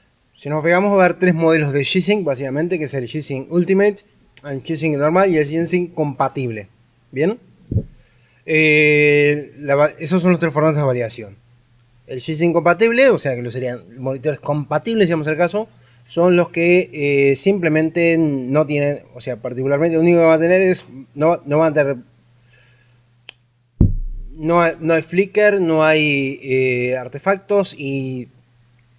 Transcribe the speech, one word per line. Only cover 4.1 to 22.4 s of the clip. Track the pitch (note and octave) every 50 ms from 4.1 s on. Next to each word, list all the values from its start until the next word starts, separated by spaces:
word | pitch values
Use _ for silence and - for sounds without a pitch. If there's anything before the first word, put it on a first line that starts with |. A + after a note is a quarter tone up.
| _ _ _ _ _ - -
el | D3 C#3 C3+ B2
G-Sync | - E3 D3+ C#3+ D#3+ D3
normal | C#3 C#3+ D3+ E3 F3+ G3 G3
y | F3+ D#3
el | D3+ C#3
G-Sync | D3+ E3 E3+ D#3 F3 F3+ F3 E3+ -
compatible, | - G3+ D3 C3+ - C#3+ C3+ - C#3+ C3 A#2+ A2+ G#2+ G2+ G2 _ _ _ _ _ _ _ _ -
¿bien? | C3 D3 F3 A3 B3 _ _ _ _ _ - - - - - - - _ _ _ _ _ _ _ _ _
Eh, | - D#3+ D#3 D#3 D#3 D3+ D3+ D3+ D3+ D3+ D3 D3 D3 D3 D3 D3 D3 D3 D3 C#3+ B2 B2+ B2+
la | D3 C#3+ C#3
va-, | C#3 D3 D#3 - -
esos | E3 D3 E3+ F#3
son | E3 F#3 F3+
los | D#3+
tres | D#3+ E3 C#3+
formatos | D#3 D3+ D#3+ D#3 D3+
de | D3
variación. | C3+ B2+ B2 A#2+ A2 A2 - A2 G2+ G2 _ _ _ _ _ _ _ _ _ _ _ _ _ _
El | - C3 B2+
G-Sync | B2 - D#3+ D3 E3 F3 D#3+
compatible, | E3+ D#3 E3+ F3 E3+ A3 A3+ A#3 A#3+ C4+ C4+
o | A3 D3+
sea | - D3 C3
que | A#2+ A#2+
lo | A#2+ A2+
serían | C3 B2 B2 B2 A#2+ E2+ F2 A2+ B2+
monitores | B2+ C3 C3+ C#3 B2 D3+ D3 C3
compatibles, | - - D3 D3+ C#3+ - D3+ D3+ D3+ A3+ A3+ A3 G3+
si | E3 E3+
vamos | D#3+ D3+ D3+
al | D#3
caso, | D3+ F3 F3 F3 G3+ A3 - _ _ _ _ _ _ _ _
son | - - E3+ F3+ F3+
los | F3 F3 E3+
que, | - E3 E3+ F3 F3 F3+ F3+ -
eh, | - D3+ C#3+ C#3+ C#3 C#3 C#3 C#3 C#3
simplemente | C3 - G3 G3+ G3+ E3+ E3 D3+ D#3 D#3+ D#3+ D#3+ F3 E3+ E3+ E3
no | D#3+ E3 D#3 C#3+ C3+ B2+ B2 C3+ D3+ D#3
tienen, | C3+ D3+ C#3+ C#3+ C#3+ C#3+ B2 - - -
o | B2
sea, | A#2 - B2
particularmente | A2 - - A#2+ A#2+ C3 C3+ C#3+ C#3+ D#3 E3+ E3
lo | D#3+
único | D#3+ E3+ F3 E3+
que | E3
van | D#3+ D#3+ D#3+
a |
tener | E3 E3+ F3+ F#3 F#3+
es, | F#3 F3+ - - - A#2 C3 C3+ _ -
no, | C#3+ D3 D#3+ E3+ - -
no | C#3+ C#3+ D3+
van | D#3+ D#3+ D3
a |
tener, | D3+ D3 C#3 C#3 B2 - _ _ _ _ _ _ _